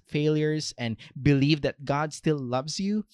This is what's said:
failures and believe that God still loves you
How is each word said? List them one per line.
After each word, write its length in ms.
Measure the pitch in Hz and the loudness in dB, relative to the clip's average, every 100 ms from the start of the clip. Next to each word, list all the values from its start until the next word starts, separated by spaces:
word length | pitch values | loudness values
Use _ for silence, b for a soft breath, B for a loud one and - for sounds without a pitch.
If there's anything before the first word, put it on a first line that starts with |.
| _ | _
failures 680 | 147 151 151 151 156 - - | 0 2 2 0 -2 -6 -6
and 180 | 117 110 B 139 | -6 -6 B 0
believe 400 | 131 139 143 156 | 4 6 4 2
that 200 | 139 - | 0 -4
God 300 | 135 143 156 | -4 -2 -2
still 260 | - 160 147 | -2 -2 -2
loves 400 | 123 127 151 - | -2 -4 -4 -4
you 240 | 196 214 - | -2 -4 -6